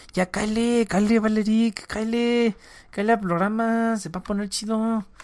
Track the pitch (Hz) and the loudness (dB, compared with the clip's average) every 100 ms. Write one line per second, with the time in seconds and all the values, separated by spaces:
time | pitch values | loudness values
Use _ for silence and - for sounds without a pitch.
0 | - 185 180 196 214 220 233 240 220 180 | -8 -4 -2 -2 -2 0 2 2 2 2
1 | 208 226 214 214 208 220 233 - - 214 | 4 4 2 0 2 2 2 -2 -8 -6
2 | 220 233 240 240 233 - - - - - | -2 0 2 2 2 0 -10 -20 -10 -4
3 | 208 226 190 170 196 220 226 226 226 226 | 0 0 0 0 0 0 0 0 0 -2
4 | 165 185 - 202 202 - 214 220 226 226 | -6 -8 -6 -6 -4 -6 -4 -2 0 -2
5 | 202 - | -4 -12